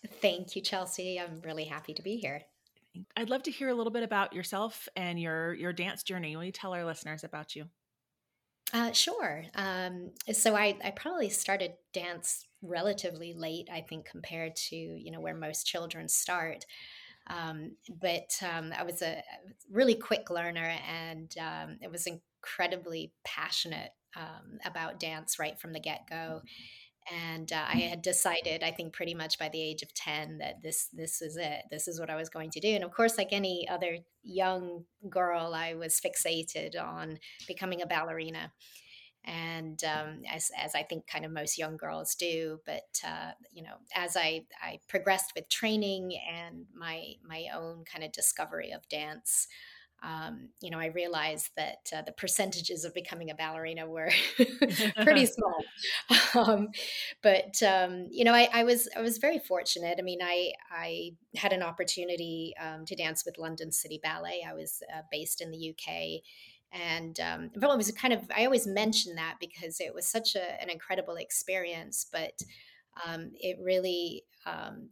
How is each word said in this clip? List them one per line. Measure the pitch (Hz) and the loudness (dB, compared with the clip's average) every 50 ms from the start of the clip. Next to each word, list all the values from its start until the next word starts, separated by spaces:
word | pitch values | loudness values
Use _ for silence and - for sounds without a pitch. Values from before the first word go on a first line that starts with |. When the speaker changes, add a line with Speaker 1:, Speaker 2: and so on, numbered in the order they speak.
| - - - - | -10 -16 -4 4
Speaker 1:
Thank | - 196 175 180 185 - - | 4 4 4 2 -6 -6 -6
you, | 190 | -4
Chelsea. | 196 - 208 185 180 180 - - 180 185 185 175 | -2 0 -2 -2 -2 -4 -4 -4 -4 -4 -4 -4
I'm | 175 170 160 160 | -4 -6 -8 -10
really | - 160 156 156 156 | -8 -6 -6 -6 -6
happy | 156 151 151 156 - | -6 -6 -8 -8 -8
to | 156 - | -10 -6
be | - 190 220 | -4 -4 -4
here. | 240 196 135 143 147 - _ _ _ _ _ _ _ _ _ _ 175 190 - - | -2 -2 -4 -4 -6 -10 _ _ _ _ _ _ _ _ _ _ -14 -14 -8 -6
Speaker 2:
I'd | - 233 214 | -4 -2 0
love | 254 262 | -2 -2
to | - 320 | -2 -4
hear | 240 - 277 262 | -6 -2 -2 0
a | 247 | 0
little | 233 226 226 | 0 0 0
bit | 220 240 233 | 0 -2 -2
about | 220 220 196 196 - | 2 2 0 0 0
yourself | - 180 175 - 208 196 214 226 - - - - - | -2 -6 -4 -2 -2 -2 -2 -2 -4 -10 -14 -10 -6
and | 190 180 175 175 170 | -4 -4 -2 -2 -2
your, | 165 165 160 160 165 170 175 | -2 -2 0 0 -2 -2 -4
your | - 165 180 | -2 -4 -4
dance | 175 175 175 196 202 190 | -2 -2 -4 -4 -4 -6
journey. | - - 185 180 165 151 151 | -6 -6 -4 -4 -4 -4 -6
Will | 160 170 | -6 -6
you | 185 | -8
tell | 185 - - 190 | -8 -8 -8 -6
our | 180 175 170 | -4 -4 -4
listeners | 165 156 - - 151 156 156 - | -4 -6 -6 -8 -10 -10 -10 -10
about | 160 - 151 151 - - | -10 -10 -10 -10 -10 -10
you? | 151 151 170 _ _ _ _ _ _ _ _ _ _ _ _ _ _ _ _ _ _ _ - | -10 -12 -14 _ _ _ _ _ _ _ _ _ _ _ _ _ _ _ _ _ _ _ 0
Speaker 1:
Uh, | - 233 233 233 | 2 2 2 4
sure. | 233 - - 339 427 466 302 175 147 156 165 - - | 4 4 4 4 2 0 0 -2 -2 -4 -8 -6 -4
Um, | - 196 190 185 185 185 180 180 175 175 - - - - - | -2 0 0 0 0 -2 -2 -4 -6 -8 -10 -12 -10 -4 -2
so | 220 - - 226 214 | 2 6 6 8 8
I, | 202 214 208 202 - | 8 6 4 4 2
I | - 196 | -4 -6
probably | 196 - - 302 359 339 233 196 | -6 -4 -6 -4 0 0 0 0
started | - - - - 196 190 185 175 - - _ _ | 0 0 0 0 0 0 0 -4 -4 -10 _ _
dance | - 180 175 175 175 170 - - - - - _ _ _ | -6 -6 -4 -4 -6 -4 -2 -2 -4 -4 -6 _ _ _
relatively | 196 170 175 165 180 208 202 202 - 175 165 156 170 170 165 | -8 -4 -2 0 2 2 0 0 -2 -4 -4 -4 -10 -10 -8
late, | 165 165 160 160 170 - - | -6 -4 -4 -4 -6 -6 -8
I | 170 165 | -8 -8
think, | 165 - 165 160 156 - | -8 -8 -10 -12 -12 -12
compared | - 170 165 - 170 165 165 160 160 - - - | -14 -14 -10 -8 -6 -4 -4 -4 -4 -6 -6 -6
to, | 160 | -6
you | 165 160 165 165 165 - 165 | -8 -8 -8 -10 -10 -10 -10
know, | 165 165 | -10 -6
where | 160 165 160 | -6 -6 -4
most | 165 156 151 156 - - | -4 -6 -4 -4 -2 -2
children | - - 175 170 165 165 165 165 160 | 0 -2 -2 -4 -6 -8 -8 -2 2
start. | - - - - 180 175 160 165 - - - - - - - - - - - - - _ _ | 2 2 2 2 0 0 0 -2 -4 -8 -12 -16 -16 -16 -16 -16 -16 -18 -20 -20 -20 _ _
Um, | - 175 170 165 160 160 156 156 - - _ _ - 165 165 | -8 -6 -4 -4 -4 -6 -6 -8 -10 -12 _ _ -18 -6 0
but, | 190 180 170 - - - - - | 0 2 2 0 -2 -4 -4 -4
um, | 190 175 165 165 160 160 - | -2 -2 -4 -4 -4 -4 -4
I | - 175 | -4 -4
was | 175 175 - | -4 -4 -2
a, | 175 160 160 - | -2 -2 -4 -6
a | - - - - - 190 - _ - - | -10 -12 -16 -16 -16 -20 -20 _ -18 0
really | 196 220 262 240 226 | 4 6 8 8 6
quick | 226 - - 220 - - - | 4 4 2 2 2 2 -2
learner | 175 170 170 170 170 165 165 165 165 - - - | -2 -2 -2 -2 -2 -2 -2 -2 -2 -4 -4 -6
and, | 165 165 165 165 165 160 160 160 - 165 | -6 -6 -6 -8 -10 -10 -12 -10 -8 -8
um, | 160 160 160 160 160 156 160 - - | -6 -6 -6 -6 -8 -10 -10 -12 -10
I | - | -8
was | 165 170 - | -6 -4 -4
incredibly | 175 165 170 - _ _ _ - - - - 175 175 180 180 180 175 165 165 160 160 _ _ _ | -4 -6 -8 -14 _ _ _ -10 -8 0 2 2 2 2 -2 -4 -6 -6 -6 -8 -8 _ _ _
passionate, | - - - 151 160 - - - 170 151 156 - - - _ _ _ - | -8 -4 -4 -4 -2 -2 -2 -2 -2 -4 -6 -8 -10 -14 _ _ _ -12
um, | 175 160 160 160 160 - - - - - | -12 -10 -10 -12 -14 -16 -16 -16 -6 -6
about | 180 170 170 165 165 - 156 | -4 -2 -2 -4 -4 -4 -4
dance | 165 160 160 156 160 - - - | -6 -6 -6 -4 -2 -4 -2 -2
right | 156 151 151 - | -2 -4 -4 -8
from | - 170 | -10 -10
the | 160 156 | -10 -6
get-go. | 156 160 151 - - - 165 165 165 160 160 160 - - - - - - - - - _ _ _ _ - | -4 -4 -6 -6 -8 -10 -8 -8 -6 -6 -8 -10 -12 -14 -18 -18 -16 -18 -18 -20 -20 _ _ _ _ -10
And, | 175 170 170 165 160 160 160 160 | -8 -6 -6 -6 -6 -6 -4 -2
uh, | 165 156 151 131 | -2 0 0 2
I | 160 160 | 2 2
had | 170 170 175 165 | 2 2 -2 0
decided, | 165 185 180 - - 185 170 170 170 170 160 160 | 0 2 4 4 4 4 2 2 0 0 -2 0
I | 160 165 | 0 -2
think, | 165 - 170 160 - | -2 -4 -8 -8 -6
pretty | - 180 170 | -4 -4 -4
much | 170 170 160 160 - - | -2 -4 -2 -2 -2 -2
by | 170 180 | -2 -4
the | 165 160 | -2 -4
age | 160 156 151 156 | -4 -4 -4 -6
of | 151 - | -8 -8
ten | - - - 165 151 151 156 156 156 151 | -8 -6 -4 -2 -2 -2 -4 -6 -8 -6
that | 143 - - - | -6 -6 -6 -6
this, | - 160 156 - - - | -6 -4 -2 -2 -2 -4
this | - 160 160 160 - - | -6 -6 -4 -4 -4 -4
is | 170 156 - | -4 -6 -4
it. | 165 170 151 147 - - - | -4 -4 -4 -4 -6 -8 -8
This | 147 151 - | -6 -6 -4
is | 180 165 165 | -4 -4 -6
what | 165 160 | -4 -4
I | 156 | -4
was | 160 160 156 | -4 -6 -6
going | - 165 160 160 | -6 -8 -8 -8
to | - 160 | -6 0
do. | 185 214 | 2 4
And | 214 196 | 4 4
of | 180 175 | 0 -2
course, | - - 226 226 226 - | 4 6 6 6 6 4
like | 196 190 | 0 0
any | 202 202 196 185 180 175 160 - | 0 0 2 0 0 -2 -2 -2
other | 180 175 185 175 170 175 175 _ _ _ | -2 0 0 -2 -2 -4 -8 _ _ _
young | _ 220 180 190 185 185 185 185 180 175 175 170 170 _ _ _ 208 190 | _ -4 0 2 4 4 2 2 -2 -6 -8 -10 -12 _ _ _ -14 -2
girl, | - 190 180 175 170 170 165 170 | 2 2 4 4 2 2 0 0
I | 165 160 165 165 165 | -2 -2 -2 -2 -4
was | 165 170 160 - - | -4 0 0 2 2
fixated | - 175 180 - - 165 165 160 160 - - 156 160 160 170 170 | 2 0 0 0 2 2 2 0 -2 -2 -4 -4 -4 -4 -4 -4
on | 160 165 160 165 160 160 156 156 - - - - - | -6 -4 -6 -6 -6 -8 -8 -10 -12 -18 -18 -16 -10
becoming | - 175 - 196 185 180 175 | -10 -6 -4 -4 -4 -2 -4
a | 175 | -2
ballerina. | 165 170 156 160 165 160 165 160 165 160 160 165 160 - _ - - - - - - - - - - _ _ - | 0 2 0 2 0 -2 -4 -4 -6 -6 -8 -8 -10 -12 _ -20 -20 -20 -20 -20 -20 -20 -20 -20 -20 _ _ -10
And, | 165 170 165 165 165 165 165 160 160 156 160 160 | -8 -6 -6 -4 -4 -6 -6 -6 -6 -4 -2 0
um, | 156 151 156 156 151 156 - - - | 0 0 0 -2 -4 -8 -10 -8 -6
as, | 160 160 - - - - | -4 -2 -2 -2 -2 -2
as | - 156 - | -2 0 0
I | 147 | -2
think | 156 - 170 160 - | -2 -2 -6 -8 -6
kind | - - 156 156 | -6 -6 -6 -4
of | 160 | -4
most | 160 156 151 151 - - | -4 -4 -2 -2 0 0
young | 160 156 160 | -2 -2 -2
girls | 156 160 156 156 156 160 - - | -4 -4 -4 -4 -2 -2 -2 -2
do, | - 180 170 165 160 160 156 156 156 - | 0 0 0 0 0 0 -2 -4 -6 -6
but, | 151 151 - - _ - - - | -6 -6 -6 -6 _ -4 -4 -2
uh, | 165 160 165 165 160 - - - - | -2 -6 -6 -6 -8 -10 -12 -18 -20
you | - 170 160 | -18 -16 -16
know, | - - - - - - | -14 -16 -18 -14 -6 -2
as | 185 180 170 - | -2 -2 2 2
I, | 185 165 160 160 160 160 _ - - | 2 4 4 2 0 -6 _ -12 -10
I | 170 160 160 - _ - | -8 -8 -8 -10 _ -2
progressed | - 190 190 196 190 185 - - - | -2 2 4 4 4 4 2 -2 -4
with | 165 - - | -8 -2 0
training | - - 233 220 214 214 208 196 196 190 185 180 175 - - - | 0 2 4 4 4 4 4 2 0 0 -2 -4 -4 -4 -6 -6
and | 165 170 170 170 165 170 170 - - | -8 -8 -8 -10 -12 -14 -16 -16 -16
my, | 170 170 165 160 165 156 - - - | -8 -6 -6 -6 -6 -8 -12 -14 -16
my | - 165 160 160 170 - - | -14 -10 -8 -8 -6 -6 -6
own | 165 165 165 170 165 165 | -6 -6 -8 -10 -12 -14
kind | - - 165 | -12 -10 -8
of | 160 151 | -8 -8
discovery | - - 156 - - - 156 156 165 160 - - | -2 2 2 2 2 2 -4 -4 -4 -6 -6 -6
of | 156 - - _ | -8 -12 -8 _
dance, | 151 151 151 151 156 - - - - - - - - - - - - - - _ _ _ | -6 -4 -4 -6 -8 -6 -2 2 2 2 2 0 -6 -16 -18 -18 -20 -20 -20 _ _ _
um, | 160 160 160 156 160 160 156 135 127 - _ _ | -8 -6 -6 -6 -6 -6 -8 -10 -12 -16 _ _
you | - 170 | -10 -8
know, | 165 160 | -4 -2
I | 165 160 | -2 -2
realized | 160 180 175 175 170 156 151 160 156 156 - - - | -2 -2 -2 0 0 2 2 2 0 -2 -4 -4 -2
that, | - 156 - - - _ - 160 | -2 -2 -2 -4 -6 _ -6 -6
uh, | 156 | -4
the | 156 - | -6 -6
percentages | - - - 185 - - 196 190 - 170 160 - 180 160 160 | -6 -4 0 2 4 4 2 2 0 -2 -2 -2 -2 -2 -4
of | 165 | -4
becoming | - 175 170 - 170 170 170 156 | -6 -6 -6 -6 -8 -6 -6 -8
a | 156 | -4
ballerina | 156 160 160 160 160 160 160 165 165 160 | -4 -4 -4 -2 -4 -4 -4 -4 -4 -6
were | 160 160 160 160 175 175 - - - - | -6 -4 -2 4 4 6 6 4 4 8
<laughs> | - 247 - 247 - 285 240 180 - 220 214 - 214 | 8 6 6 8 4 4 4 6 4 2 2 4 8
pretty | 214 294 302 285 254 | 10 12 12 12 10
Speaker 2:
<laughs> | |
Speaker 1:
small. | 226 - - 214 185 170 160 151 - - - - - - - - - 240 233 - - - | 8 6 2 2 2 2 0 -4 -6 -8 -4 -2 0 0 0 4 8 8 8 8 8 8
Um, | 240 220 220 214 202 208 208 - - - - - - - - - - | 8 8 10 8 6 4 0 -2 -6 -6 -4 -4 -4 -6 -6 -8 8
but, | - 208 190 185 - - - - | 8 10 10 10 6 4 4 6
um, | 226 196 190 185 185 180 180 180 180 - | 6 8 8 8 6 4 2 -4 -6 -4
you | - - 233 | 4 8 10
know, | 233 233 | 12 12
I, | 240 233 233 | 12 12 10
I | - 233 233 | 10 6 8
was, | 240 247 240 240 - - | 8 8 6 4 0 0
I | - | 0
was | 226 233 226 | 0 2 2
very | 220 269 302 339 302 | 4 4 4 4 4
fortunate. | - - 185 175 - - - 175 170 170 175 185 | 0 0 0 2 2 2 0 2 2 0 0 0
I | |
mean, | 185 185 180 175 | 0 -2 -2 0
I, | 180 175 175 180 180 - - - - - | 2 2 4 4 4 2 -2 -6 -10 -8
I | 175 165 170 165 165 170 170 170 165 - _ _ - | -6 -6 -4 -4 -4 -4 -6 -6 -10 -14 _ _ -4
had | - - 196 190 | 2 4 4 4
an | 185 | 4
opportunity, | 175 165 165 - 180 180 - 185 180 180 175 170 170 165 165 165 165 165 - - | 2 0 0 0 0 0 0 -2 0 -2 -2 -2 -2 -2 -2 -4 -4 -6 -6 -6
um, | 160 160 160 160 160 | -6 -6 -6 -8 -8
to | - 190 | -8 -4
dance | 170 170 160 160 - - | -2 -2 0 0 -2 -4
with | 175 170 165 | -4 -6 -6
London | 160 160 165 160 160 160 | -6 -6 -4 -6 -4 -2
City | 160 - - 156 156 156 | -2 -2 -2 -4 -6 -4
Ballet. | 156 156 160 170 170 170 180 175 165 | -2 -2 -2 -2 -4 -4 -4 -4 -6
I | 160 | -6
was, | 160 160 156 156 - - - - 170 | -8 -8 -6 -8 -8 -8 -8 -10 -10
uh, | 156 160 156 | -10 -8 -6
based | 151 151 160 160 - - | -6 -4 -2 -4 -4 -4
in | 170 165 | -4 -8
the | 160 | -8
U | 160 160 160 160 - | -6 -8 -8 -8 -8
K. | - 165 165 170 165 165 160 160 - - - - - - - _ _ _ | -8 -6 -4 -4 -4 -4 -6 -8 -10 -14 -20 -20 -20 -20 -20 _ _ _
And, | 180 180 170 170 160 165 165 165 160 165 | -10 -6 -2 -2 -2 -2 -2 -6 -4 -4
um, | 165 165 165 165 165 160 - | -2 -2 -2 -4 -6 -8 -2
well, | 202 254 285 | 2 4 6
it | 277 233 | 6 6
was | 208 214 | 2 0
kind | 220 - - 254 | -2 0 2 2
of, | 233 - - - - | 2 2 0 -2 2
I | 214 233 | 4 6
always | 262 269 226 - | 6 6 6 4
mention | 202 190 202 214 220 214 - - 180 170 | 2 0 2 2 4 4 4 2 0 -2
that | 165 160 165 - - | -4 -4 -4 -4 -6
because | 175 170 - - 175 165 165 - | -10 -12 -10 -10 -10 -8 -6 -4
it | 175 - - | -6 -6 -4
was | 180 - | -4 -2
such | - - 226 220 - - | 0 0 2 2 2 0
a, | 196 180 175 170 - | 0 -2 -2 -4 -6
an | - 180 | -6 -6
incredible | 170 165 - - 185 190 185 175 170 | -6 -8 -4 -2 -2 -2 0 -4 -6
experience, | 170 - - - - - - 185 190 180 170 170 165 160 - - - - - | -6 -4 -2 -2 -2 0 0 0 0 0 -2 -4 -6 -6 -4 -4 -4 -4 -2
but, | - 165 160 - - - - - - - - - - - _ _ _ - 170 | -2 -4 -4 -4 -6 -10 -12 -12 -14 -20 -20 -20 -20 -20 _ _ _ -8 -6
um, | 170 165 165 165 - - | -6 -6 -6 -8 -10 -10
it | - - 185 185 - | -4 -4 -4 -4 0
really, | 185 185 185 185 185 185 175 175 170 170 160 156 - _ _ _ - | 2 4 4 4 4 4 2 2 0 -2 -4 -8 -12 _ _ _ -8
um, | 175 165 160 160 156 - - - - | -6 -6 -6 -8 -8 -10 -12 -14 -14